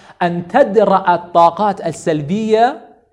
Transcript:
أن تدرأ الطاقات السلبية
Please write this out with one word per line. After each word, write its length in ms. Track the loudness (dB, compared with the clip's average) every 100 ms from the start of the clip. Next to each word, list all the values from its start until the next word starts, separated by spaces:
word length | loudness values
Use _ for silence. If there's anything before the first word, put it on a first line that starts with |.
| -20 -6
أن 260 | -4 -4 -2
تدرأ 680 | 0 2 2 2 2 2 -2
الطاقات 720 | 0 2 4 2 -2 -4 -8
السلبية 1040 | -8 -4 -4 -4 -4 0 2 2 -2 -14 _ _